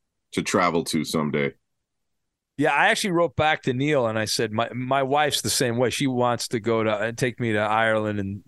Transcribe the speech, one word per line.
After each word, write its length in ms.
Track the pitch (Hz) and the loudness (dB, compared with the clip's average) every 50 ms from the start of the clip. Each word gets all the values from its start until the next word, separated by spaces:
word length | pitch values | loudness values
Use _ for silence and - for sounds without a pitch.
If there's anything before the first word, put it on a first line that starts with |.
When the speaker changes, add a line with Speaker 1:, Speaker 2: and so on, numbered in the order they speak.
| _ _ _ _ _ _ - | _ _ _ _ _ _ -6
Speaker 1:
to 100 | - 85 | -4 -2
travel 420 | - - 101 90 87 82 85 78 | 0 2 2 2 2 2 0 -2
to 200 | - - 80 73 | -2 -2 -4 -2
someday. 500 | - - 80 76 73 67 73 71 69 - _ _ _ _ _ _ _ _ _ _ _ _ _ _ _ _ _ _ _ _ - | -2 -2 -2 -2 -2 -2 -2 -2 -2 -4 _ _ _ _ _ _ _ _ _ _ _ _ _ _ _ _ _ _ _ _ -2
Speaker 2:
Yeah, 140 | 143 156 143 | 0 2 4
I 160 | 147 170 202 | 4 4 4
actually 240 | 226 - - 208 170 | 2 2 0 0 2
wrote 240 | 170 175 156 - | 2 2 0 0
back 260 | - 151 156 156 - - | 0 0 2 2 0 0
to 100 | 139 123 | -2 -2
Neil 360 | 123 139 151 156 135 120 113 | 0 0 2 2 2 2 0
and 100 | 110 110 | 0 -2
I 60 | 107 | -2
said, 280 | 101 - - 120 107 107 | -2 -2 -2 -2 -2 -2
"My, 160 | 110 117 117 113 | -2 -4 -4 -4
my 300 | 123 127 127 135 139 135 | -6 -4 0 0 0 0
wife's 380 | 131 139 147 151 143 - - - | 2 2 2 2 2 0 -2 -2
the 60 | 110 | -2
same 280 | - - 139 123 117 | 0 0 0 0 2
way. 140 | 120 127 113 | 2 0 0
She 180 | - - 143 131 | 0 0 -2 -2
wants 400 | 127 120 123 120 120 117 - - | 0 2 2 2 0 0 -4 -4
to 100 | - 113 | -6 -4
go 240 | 98 117 113 113 110 | -2 0 0 0 2
to, 160 | 110 107 101 | 0 0 0
and 180 | 107 113 120 | -2 -4 -4
take 220 | - 135 127 - - | -2 -4 -4 -2 -2
me 140 | 123 113 107 | -2 -2 0
to 80 | 104 | 0
Ireland 580 | 107 104 107 110 113 113 110 110 107 107 104 104 | 0 2 2 2 2 2 2 0 0 -2 -2 -4
and, 240 | 98 98 101 101 - | -4 -6 -6 -8 -10